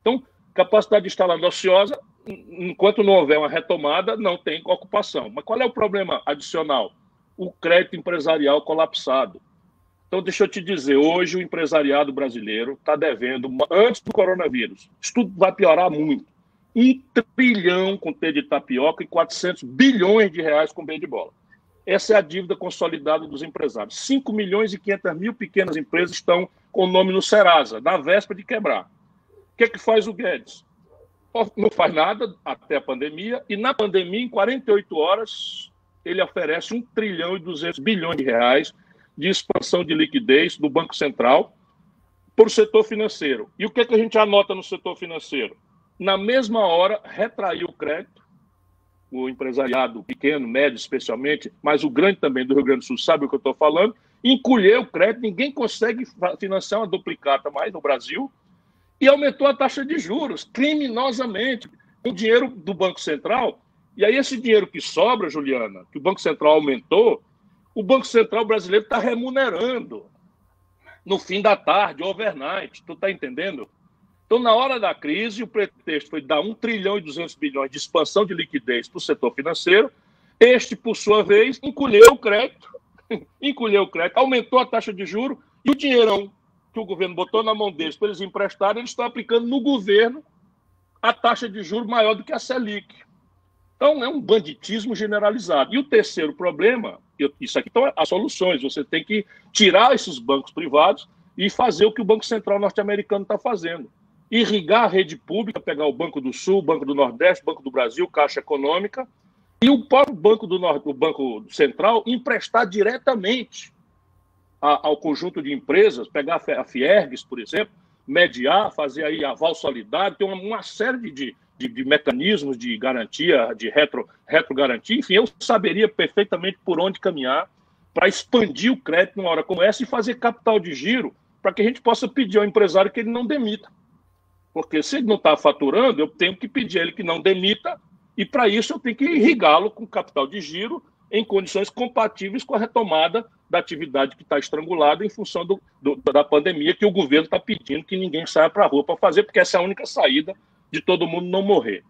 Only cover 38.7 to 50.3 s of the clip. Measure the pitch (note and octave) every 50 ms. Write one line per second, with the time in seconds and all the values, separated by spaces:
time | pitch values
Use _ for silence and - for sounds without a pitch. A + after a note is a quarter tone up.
38.7 | _ _ _ _ _ _ _ _ _ - C#3+ F#3 F#3 - - - - - - -
39.7 | - F3 F3 D3+ D#3 D#3 D#3 D3+ - C3+ A2+ A2+ C3 D3 E3 F3 - - D3 D3
40.7 | C3 D#3+ D#3+ - - - D#3 C#3 A#2 - A#2 B2 C3+ E3 A#3 - _ _ _ _
41.7 | _ _ _ _ _ _ _ _ _ _ _ _ _ - A3+ G#3+ - - G#3+ G#3+
42.7 | - G#3+ G#3+ - A3+ G#3 A3 G#3 - - D#3+ C#3+ B2+ A2 G#2+ _ _ - F#3+ G#3+
43.7 | - B3 A#3 - A#3 G#3+ A3+ A3 - A3 G#3+ G#3 G3+ G3+ G3 - G3 F#3+ - -
44.7 | F#3+ F3 _ - E3+ _ F#3 E3 E3 D#3 - - D3 C3+ A2+ F#2 - _ _ _
45.7 | _ _ _ _ _ _ F3+ G3 G3 G3 G3 G#3+ B3 C4+ B3+ G#3 A#3 A3+ G#3 F3
46.7 | E3 E3+ F3+ G3 G#3+ G#3 - - - - G#3 A#3 _ - G3 F3+ - - F3 -
47.7 | - _ D3+ D3 D3+ E3+ - _ _ _ _ _ _ _ _ _ _ _ _ _
48.7 | _ _ _ _ _ _ _ _ - B2+ B2+ C3 C3 B2+ C3+ C3 A#2+ C3+ C3+ B2+
49.7 | B2 C3 B2+ A#2+ A2+ G#2+ - - B2+ _ - C#3